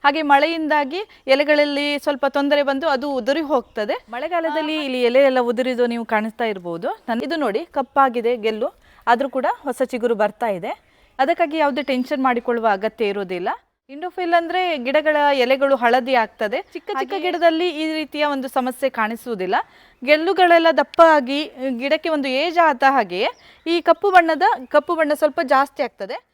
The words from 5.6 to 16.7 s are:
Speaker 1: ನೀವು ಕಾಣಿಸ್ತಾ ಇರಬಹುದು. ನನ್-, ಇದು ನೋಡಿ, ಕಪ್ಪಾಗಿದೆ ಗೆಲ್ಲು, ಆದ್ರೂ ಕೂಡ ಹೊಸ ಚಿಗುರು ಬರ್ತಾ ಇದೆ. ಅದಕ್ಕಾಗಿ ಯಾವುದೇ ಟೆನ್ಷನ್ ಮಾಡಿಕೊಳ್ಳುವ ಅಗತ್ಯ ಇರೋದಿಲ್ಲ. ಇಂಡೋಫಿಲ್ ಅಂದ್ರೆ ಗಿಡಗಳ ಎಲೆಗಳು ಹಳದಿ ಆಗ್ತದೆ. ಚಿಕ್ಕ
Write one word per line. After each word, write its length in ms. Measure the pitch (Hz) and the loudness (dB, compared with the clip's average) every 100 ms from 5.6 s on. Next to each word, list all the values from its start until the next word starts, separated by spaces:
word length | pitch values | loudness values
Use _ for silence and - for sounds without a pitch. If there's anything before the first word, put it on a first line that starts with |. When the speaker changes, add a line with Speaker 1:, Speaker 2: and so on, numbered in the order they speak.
| 254 247 240 | -2 0 -2
Speaker 1:
ನೀವು 200 | 233 226 | -2 -2
ಕಾಣಿಸ್ತಾ 400 | 214 220 - 226 | -2 -2 -4 -4
ಇರಬಹುದು. 420 | 196 175 170 226 | -4 -8 -6 -6
ನನ್-, 380 | 440 - 226 262 | -8 -6 -6 -4
ಇದು 100 | 320 | -2
ನೋಡಿ, 300 | 262 208 330 | -2 -2 -4
ಕಪ್ಪಾಗಿದೆ 720 | 294 262 - 269 240 226 247 | -6 -4 2 2 2 -2 -2
ಗೆಲ್ಲು, 440 | 214 220 269 _ _ _ - | -2 -4 -6 _ _ _ 0
ಆದ್ರೂ 220 | 233 277 | 0 0
ಕೂಡ 160 | - 277 | -2 -2
ಹೊಸ 300 | 480 285 240 254 | -4 -6 -4 -4
ಚಿಗುರು 300 | 254 233 220 | -2 -2 0
ಬರ್ತಾ 320 | 208 - 233 | 0 -2 -6
ಇದೆ. 360 | 185 208 - _ _ _ - | -4 -6 -10 _ _ _ -4
ಅದಕ್ಕಾಗಿ 380 | 269 339 339 320 | -2 0 -2 0
ಯಾವುದೇ 260 | 285 269 | 0 -2
ಟೆನ್ಷನ್ 400 | 277 254 254 294 | -2 -4 -2 -2
ಮಾಡಿಕೊಳ್ಳುವ 440 | 262 240 240 233 220 | 0 0 -2 -2 0
ಅಗತ್ಯ 380 | 196 214 - 214 | 0 -4 -2 -4
ಇರೋದಿಲ್ಲ. 440 | 202 190 180 190 466 _ _ _ | -2 -6 -6 -6 -8 _ _ _
ಇಂಡೋಫಿಲ್ 440 | 277 349 339 349 | -12 -10 -6 0
ಅಂದ್ರೆ 440 | 339 330 359 359 302 | 0 0 -2 -2 -2
ಗಿಡಗಳ 400 | 240 285 311 302 285 | 0 0 2 2 2
ಎಲೆಗಳು 420 | 277 247 269 277 269 | 2 2 2 2 2
ಹಳದಿ 380 | 233 247 247 | 4 2 2
ಆಗ್ತದೆ. 480 | 254 214 _ 214 262 | 0 0 _ -4 -4
ಚಿಕ್ಕ 120 | - | -8